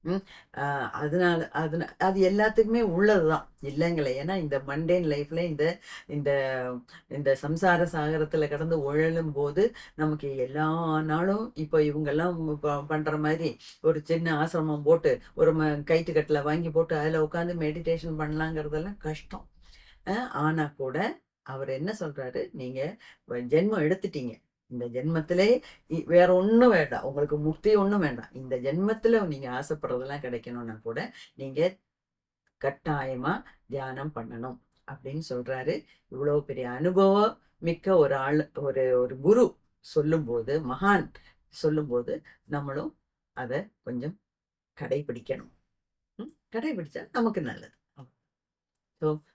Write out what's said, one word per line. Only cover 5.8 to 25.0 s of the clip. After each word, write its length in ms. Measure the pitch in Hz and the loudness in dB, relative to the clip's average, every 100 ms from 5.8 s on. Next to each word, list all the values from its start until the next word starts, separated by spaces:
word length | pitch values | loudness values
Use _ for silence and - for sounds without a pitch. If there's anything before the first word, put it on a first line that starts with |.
| - - - | -12 -20 -8
இந்த, 580 | 147 143 139 135 131 127 123 - - _ | -4 0 0 0 -2 -4 -8 -12 -20 _
இந்த 300 | 135 139 135 | -2 2 2
சம்சார 420 | 147 160 185 170 175 | 0 2 4 4 2
சாகரத்துல 640 | 160 151 156 151 160 147 | 0 -2 0 0 0 0
கடந்து 320 | 147 165 160 | -2 -2 0
உழலும் 500 | 139 151 160 165 160 | 0 2 2 0 -2
போது 420 | 139 143 147 233 - - - | -2 -2 0 0 -2 -16 -4
நமக்கு 400 | 156 151 143 135 | -2 -2 -4 -4
எல்லா 680 | 127 147 156 160 165 156 | -4 0 0 0 0 0
நாளும் 500 | 156 156 185 208 226 - | 0 0 0 0 -4 -8
இப்போ 240 | 151 160 | 0 2
இவங்கெல்லாம் 760 | 151 147 147 151 175 170 156 147 | 2 0 -2 0 0 -2 -4 -2
ப-, 300 | 151 143 143 | -2 -2 -2
பண்ற 300 | 156 151 151 | -2 -2 -2
மாதிரி 400 | 151 160 165 - - - | 0 0 -2 -6 -16 -2
ஒரு 200 | 160 151 | 0 0
சின்ன 420 | 151 165 165 151 165 | -2 -2 0 0 0
ஆசிரமம் 380 | 165 156 147 | 0 -2 0
போட்டு 360 | 147 165 151 123 - | 4 4 4 0 -4
ஒரு 220 | - 160 160 | 2 4 4
ம-, 280 | 156 147 | 0 0
கயிற்று 300 | 147 165 170 | 0 0 2
கட்டில 300 | 156 151 147 | 0 2 0
வாங்கி 280 | 143 156 165 | 2 -2 0
போட்டு 260 | 156 165 156 | 0 0 0
அதுல 260 | 156 160 | 0 0
உட்காந்து 340 | 151 170 175 175 | 0 -2 -4 -2
மெடிடேஷன் 640 | 151 160 165 165 165 156 | -4 -2 -2 -2 -4 -4
பண்ணலாங்கிறதெல்லாம் 800 | 151 156 160 156 151 156 180 208 | -4 -2 -2 -4 -4 -4 -6 -8
கஷ்டம். 520 | 156 151 - - - _ - - - _ - | -8 -8 -10 -16 -16 _ -20 -20 -20 _ -4
ஆ, 200 | 214 247 | -4 -2
ஆனா 460 | - 151 160 147 - | 0 0 0 -2 -4
கூட 440 | 131 147 208 330 _ _ | -4 -2 -4 -6 _ _
அவர் 280 | - 135 135 | -14 -10 -6
என்ன 260 | 135 180 214 | -4 -4 -6
சொல்றாரு, 500 | 156 143 127 - - | -8 -8 -8 -6 -8
"நீங்க 440 | - 127 131 151 208 - - - | -8 -8 -6 -6 -8 -20 -20 -8
வ-, 40 | |
ஜென்மம் 520 | 123 123 151 202 214 | -8 2 4 4 2
எடுத்துட்டீங்க. 600 | 151 190 190 151 123 110 _ _ _ | 2 0 -2 -6 -8 -10 _ _ _
இந்த 180 | 123 120 | -8 -6
ஜென்மத்திலே 760 | 120 | -4